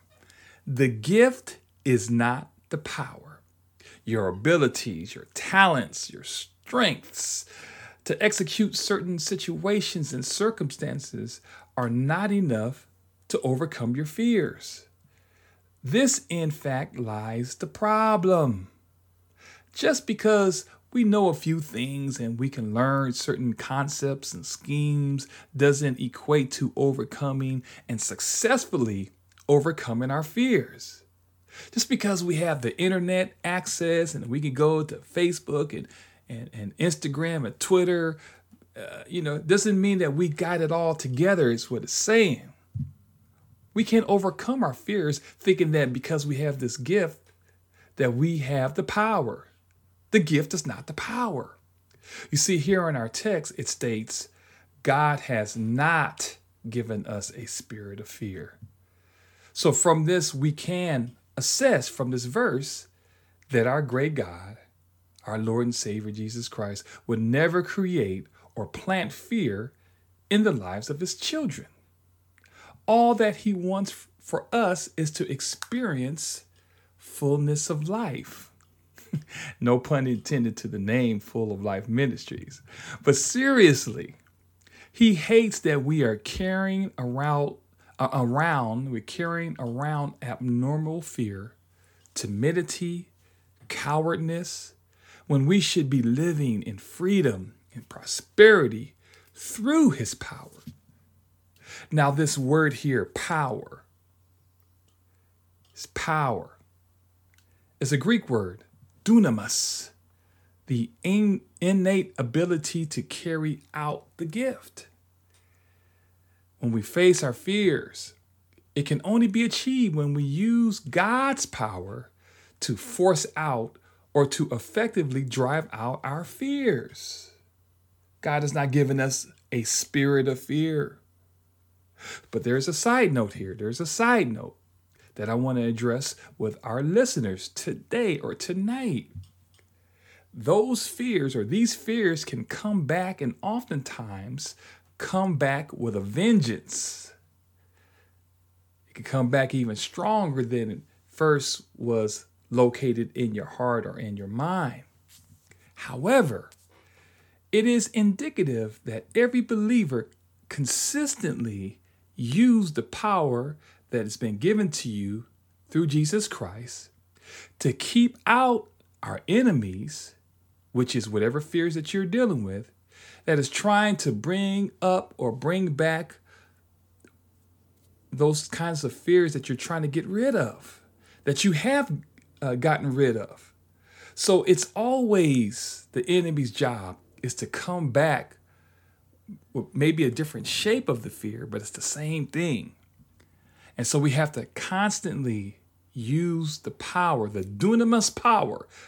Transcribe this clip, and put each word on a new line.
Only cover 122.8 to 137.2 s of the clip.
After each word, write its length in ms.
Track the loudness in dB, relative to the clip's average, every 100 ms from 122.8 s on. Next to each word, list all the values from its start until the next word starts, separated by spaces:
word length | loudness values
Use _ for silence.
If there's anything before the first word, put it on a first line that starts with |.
| -6 2 4 4 -2 -4
out 420 | -2 -2 -4 -12 _ _ _
or 140 | 2 4
to 220 | 2 -2
effectively 720 | -4 -4 -2 0 0 -2 -2
drive 460 | -2 0 0 0 -4
out 280 | -6 -6 -6
our 200 | -6 -8
fears. 1040 | -10 -8 -4 0 0 0 -4 -14 -16 -16 -18 _ _ _ _ _ _ _ _ _
God 220 | -2 0
has 100 | 0
not 180 | 0 2
given 300 | 4 4 2
us 280 | 0 -2 -8 _ _
a 120 | -4
spirit 640 | -2 -4 -2 2 4 4 2
of 100 | -2
fear. 600 | -2 -2 0 0 -4 -8 _ _ _ _ _ _ _ _ _ _ -18 -18 -8
But 140 | -4
there's 240 | 0 0 0
a 60 |
side 380 | 0 2 4 4
note 220 | 2 0
here. 200 | -4 -10 -6
There's 220 | -6 -6
a 60 | -6
side 440 | 0 4 4 2
note 260 | -4 -10 -16 _ _ _ _ _ -8
that 120 | -2
I 60 |
want 240 | 0 0 0
to 60 |
address 520 | 0 0 0 -2 -4 -10 -16 -6
with 200 | -6 -6
our 200 | -6 -4
listeners 640 | 2 4 2 0